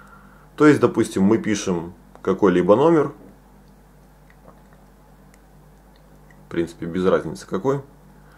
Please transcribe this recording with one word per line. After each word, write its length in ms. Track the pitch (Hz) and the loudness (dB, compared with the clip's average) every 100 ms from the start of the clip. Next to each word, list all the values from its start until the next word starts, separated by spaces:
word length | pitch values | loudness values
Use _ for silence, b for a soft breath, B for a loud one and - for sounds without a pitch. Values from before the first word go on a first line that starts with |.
| b b b b b - | b b b b b 2
То 100 | 151 | 4
есть, 120 | 127 | 4
допустим, 460 | 120 - 110 95 | 2 0 -2 0
мы 140 | 98 110 | 2 2
пишем 560 | 104 101 - 87 85 - - - | 0 -4 -4 -6 -6 -16 -20 -10
какой-либо 540 | - 95 98 87 90 107 | -6 0 2 2 4 4
номер. 360 | 156 165 78 - - - - - - - _ _ - - - - - - - - - - - - - - - - - - - - - - - - - | 4 2 0 -6 -20 -20 -20 -20 -20 -20 _ _ -20 -20 -20 -20 -20 -20 -20 -20 -20 -20 -20 -20 -20 -20 -20 -20 -20 -20 -20 -20 -20 -20 -20 -20 -10
В 40 | |
принципе, 360 | 82 82 - 85 | -6 -6 -8 -8
без 180 | 87 | -4
разницы 440 | 92 82 78 - - | -2 -2 -4 -12 -10
какой. 320 | 95 131 139 - - - b b | -6 -4 -4 -8 -20 -20 b b